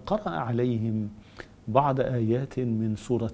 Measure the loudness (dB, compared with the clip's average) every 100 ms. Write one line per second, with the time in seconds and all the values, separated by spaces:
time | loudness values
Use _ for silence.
0 | 0 -2 -2 -4 -2 0 2 2 0 -2
1 | -2 -8 -18 -18 -20 -14 0 2 4 2
2 | 0 2 2 2 0 -2 0 0 0 -2
3 | 0 0 0